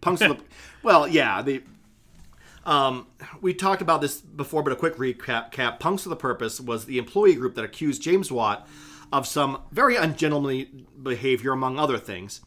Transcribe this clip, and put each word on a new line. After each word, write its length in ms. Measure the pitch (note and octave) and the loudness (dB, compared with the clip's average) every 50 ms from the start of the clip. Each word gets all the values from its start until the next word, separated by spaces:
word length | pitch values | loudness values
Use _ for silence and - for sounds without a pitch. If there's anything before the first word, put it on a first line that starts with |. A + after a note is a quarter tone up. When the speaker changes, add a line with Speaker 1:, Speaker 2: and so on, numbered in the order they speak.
Speaker 1:
Punks 200 | - F3 F3+ - | -2 -2 2 2
with 160 | A3 D#3+ C3+ - | 2 2 2 0
a, 40 | - - - - | -8 -20 -20 -20
Speaker 2:
<laughs> 200 | - - - - | -20 -20 -14 -2
Speaker 1:
well, 240 | - A3+ F3+ D#3 D3 F#3+ | 4 6 6 6 6 4
yeah, 340 | D#3+ D3+ C3 A2 F#2+ G2 | 4 4 4 2 0 0
the, 200 | B2 C#3 C3+ B2+ - - - - _ _ _ _ _ _ - - - - - - - - - - - | -2 -2 -2 -4 -6 -12 -20 -20 _ _ _ _ _ _ -20 -20 -20 -20 -20 -20 -20 -20 -20 -8 -2
um, 420 | E3+ D3 C#3+ C#3 C3 B2+ B2 - - _ - - - - - | 2 2 4 4 2 0 -4 -8 -14 _ -20 -20 -20 -8 -4
we 140 | F#3+ F#3 F3+ | -2 -2 0
talked 280 | - G3 G3 F#3+ F#3 | 0 2 0 0 2
about 180 | F#3 E3 E3 C#3+ | 2 2 2 2
this 200 | D3 C#3 - - | 2 -2 -4 -6
before, 420 | - - - C#3+ C3+ - D#3+ D3+ | -14 -12 -10 -10 -6 -4 -2 -2
but 100 | C#3+ C#3 | 0 0
a 40 | B2+ | 0
quick 200 | - E3 D#3+ D#3+ | 0 -2 -2 -2
recap. 560 | - C3+ B2+ A#2+ - - C3+ A#2+ A#2 - - | -2 -4 -4 -4 -6 -6 -4 -4 -4 -4 -6
Cap, 260 | - C3+ B2+ A#2+ - - | -6 -4 -4 -4 -2 -2
Punks 240 | D3 E3+ G3 F#3+ - | -2 -2 -2 -2 -4
with 80 | F#3 | -6
a 40 | D#3+ - | -8 -4
Purpose 400 | - B2+ A#2 - A#2 G#2+ - - | -4 -4 -4 -2 -4 -6 -6 -8
was 240 | B2+ A#2+ A2+ A2 - | -8 -6 -6 -6 -6
the 140 | - C3 B2 | -4 -4 -4
employee 360 | A#2+ - - G3+ G#3+ F#3+ D#3+ | -4 -2 2 4 6 6 6
group 200 | A#2+ B2+ A#2 - | 4 2 -4 -4
that 100 | A#2+ A2 | -6 -8
accused 380 | G#2 - - D#3+ D3 C3 - | -8 -6 -4 -4 -4 -4 -2
James 280 | - E3 F3+ F#3+ F3+ - | 0 2 2 2 2 0
Watt 340 | C3+ A#2 A2 G#2 - - - - - - - - - - - - | -2 0 0 0 0 -2 -8 -16 -20 -20 -20 -20 -20 -20 -6 -2
of 140 | D3 C#3 C3 | -2 -2 -2
some 340 | - - D3+ C#3+ C#3 C3 - - - | -2 -2 0 0 0 -2 -6 -10 -6
very 260 | C#3+ G#3+ C#4+ B3+ A#3+ | 0 2 4 4 4
ungentlemanly 680 | A3 D#3+ D#3+ C#3+ - D#3+ D3+ D3 D3 C#3+ C3+ C3 C3 C3+ - - C3 - - - C#3 | 2 0 0 0 0 0 0 0 0 0 -2 -2 -4 -6 -8 -14 -20 -20 -20 -18 -10
behavior, 520 | C3 C3+ B2 - C3+ C3+ B2+ A#2 A#2+ C#3 | -6 -6 -4 -2 0 0 0 2 0 -2
among 260 | C3+ C3+ C3 B2+ C3 D3 | -2 0 -2 -2 -2 0
other 200 | D3+ C#3+ B2 G#2 | 0 0 0 -2
things. 420 | - - G2 F2+ F#2+ G#2 - - - | -4 -8 -12 -12 -12 -14 -16 -18 -20